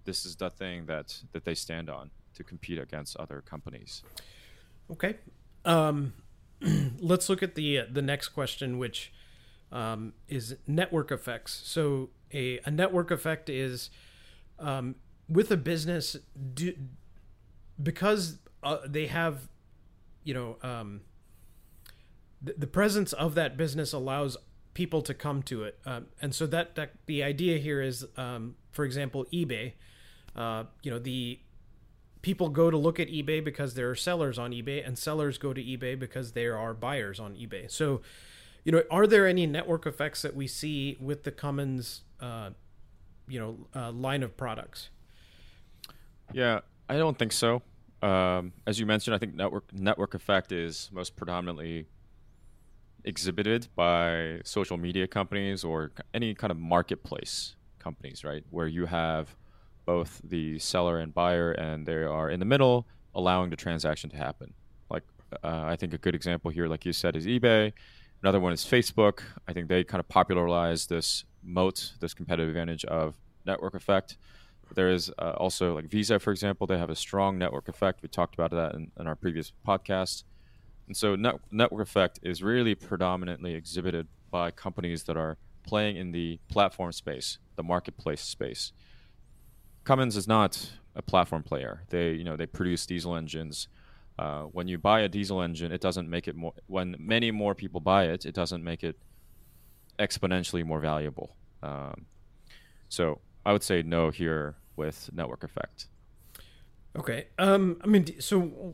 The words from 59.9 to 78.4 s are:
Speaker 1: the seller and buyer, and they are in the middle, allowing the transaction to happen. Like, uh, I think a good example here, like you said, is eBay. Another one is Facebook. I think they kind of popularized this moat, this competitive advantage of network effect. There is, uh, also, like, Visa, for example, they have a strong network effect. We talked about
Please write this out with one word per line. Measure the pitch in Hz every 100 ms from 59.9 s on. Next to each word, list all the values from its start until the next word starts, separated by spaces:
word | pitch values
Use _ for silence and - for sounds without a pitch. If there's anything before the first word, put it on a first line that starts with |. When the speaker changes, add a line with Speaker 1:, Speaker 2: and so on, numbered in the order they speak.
| 87 80 -
Speaker 1:
the | 80 85 78 78
seller | - 92 87 85
and | 80
buyer, | 82 87 87 85
and | - 80 78 78
they | 80
are | 80 78 78
in | 87
the | 95
middle, | 139 131 123 - - -
allowing | 95 90 92 90
the | 82
transaction | 87 82 78 78 76
to | 71
happen. | 67 - - - - - -
Like, | 80 - - - -
uh, | 82 82
I | 80 82
think | 90
a | 80
good | 95
example | 82 90 87 87
here, | 80 82
like | 80 90
you |
said, | 85 87 80
is | 85
eBay. | 123 120 110 107 - - - - -
Another | 98 98
one | 90
is | 82
Facebook. | - 123 113 - 104 - - - -
I |
think | 85 82
they | 90
kind | 87 92
of | -
popularized | 95 90 90 87 87 85 82 -
this | 85 80 - - -
moat, | 90 87 95 - - -
this | 82
competitive | - 85 82 80
advantage | 80 85 82 -
of | 82 78 78 - -
network | - 95 95
effect. | 92 - 98 - - - - - - -
There | - 92
is, | 90 85 -
uh, | 82 -
also, | 92 - 90
like, | 80 78
Visa, | 107 104 107
for | -
example, | 95 104 95 95
they | 92
have | 85
a | 80
strong | - 98 98 95
network | 90 65 -
effect. | - 98 92
We | 78
talked | - 85
about | -